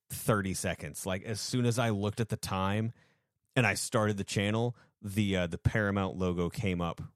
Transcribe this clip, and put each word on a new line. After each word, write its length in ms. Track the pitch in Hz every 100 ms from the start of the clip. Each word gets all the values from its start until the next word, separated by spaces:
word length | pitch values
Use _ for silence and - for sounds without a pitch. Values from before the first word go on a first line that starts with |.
| _
thirty 440 | - - 107 95
seconds. 520 | 87 95 80 80 - 95
Like, 180 | 92
as 160 | 113 107
soon 260 | - 127 120
as 120 | 113
I 120 | 117
looked 300 | 101 104 -
at 80 | 110
the 80 | -
time 560 | - 95 95 104 113 - _ _ _ _ _
and 120 | 139 110
I 80 |
started 440 | 92 - 117 107 101
the 60 |
channel, 520 | 98 110 101 110 120 - - _
the, 340 | 104 98 101 95
uh, 100 | 87
the 120 | 85
Paramount 580 | - 113 101 101 95 90
logo 340 | 92 87 85
came 320 | - 98 87
up 180 | 85 - -